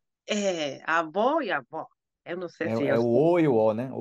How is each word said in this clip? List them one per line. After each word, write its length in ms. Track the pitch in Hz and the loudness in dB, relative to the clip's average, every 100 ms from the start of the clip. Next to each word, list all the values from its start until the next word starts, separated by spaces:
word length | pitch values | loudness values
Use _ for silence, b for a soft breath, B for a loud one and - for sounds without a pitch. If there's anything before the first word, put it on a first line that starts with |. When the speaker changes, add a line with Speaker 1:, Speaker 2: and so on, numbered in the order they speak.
| _ _ - | _ _ -6
Speaker 1:
É, 540 | 214 202 175 147 131 - | -2 -2 -2 -4 -6 -2
avó 500 | 165 160 170 233 320 | -2 0 0 0 0
e 80 | 233 | -2
avó. 340 | 147 - 160 - _ _ _ | -4 -6 -12 -12 _ _ _
Eu 120 | 139 175 | -12 -10
não 100 | 175 | -10
sei 200 | - - | -8 -4
Speaker 2:
É, 20 | |
Speaker 1:
se 140 | 113 139 | -2 0
Speaker 2:
é 80 | |
Speaker 1:
eu 40 | 117 | 2
Speaker 2:
o 40 | |
Speaker 1:
sei. 280 | 120 120 160 | 2 4 4
Speaker 2:
o 40 | 175 | 4
e 60 | 156 | 4
o 60 | 113 | 4
ó, 180 | 110 | 2
né? 160 | 110 131 | 0 -4
O 40 | 117 | -4